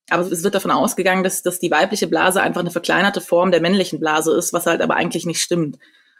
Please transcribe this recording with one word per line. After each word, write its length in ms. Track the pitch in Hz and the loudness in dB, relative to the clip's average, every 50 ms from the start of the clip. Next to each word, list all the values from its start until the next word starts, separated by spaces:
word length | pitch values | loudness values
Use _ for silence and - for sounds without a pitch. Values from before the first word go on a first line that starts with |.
| _ - | _ -2
Aber 120 | 170 170 175 | 0 0 0
es 200 | 190 - 160 165 | 0 -2 -2 -2
wird 120 | 196 202 | 0 -2
davon 160 | 190 - 175 | 0 0 0
ausgegangen, 520 | 135 143 139 - - - 175 190 185 190 180 | 0 2 2 0 0 0 0 0 2 2 0
dass, 200 | 190 - - - | 0 -2 -2 -4
dass 160 | 180 175 - | -4 -4 -2
die 100 | - 165 | -2 0
weibliche 380 | 151 151 180 196 214 - 190 165 | 2 2 2 2 0 -2 -2 -2
Blase 340 | - - 170 185 175 190 | 0 2 2 2 2 2
einfach 200 | - - 165 175 | 0 0 0 -2
eine 100 | 175 170 | -4 -4
verkleinerte 500 | - 175 - - 170 170 190 202 196 180 | -4 -6 -2 0 0 2 2 2 0 -2
Form 300 | 170 - 175 170 180 - | -4 0 2 2 4 4
der 100 | 175 165 | 4 2
männlichen 380 | 175 175 196 196 180 - 165 143 | 2 2 2 2 0 -2 -4 -4
Blase 360 | 156 156 151 160 156 160 127 | -2 0 0 0 2 2 0
ist, 180 | - - - - | 0 0 -2 -4
was 120 | 175 - | -2 0
halt 160 | 175 165 - | 0 0 0
aber 140 | 175 165 - | 0 0 0
eigentlich 320 | - - 175 - 170 170 170 | 0 0 -2 -2 -4 -6 -4
nicht 120 | 160 - | -4 -4
stimmt. 380 | - - 175 170 160 147 - - _ _ _ _ _ _ _ _ | -2 -2 0 -2 -2 -4 -6 -12 _ _ _ _ _ _ _ _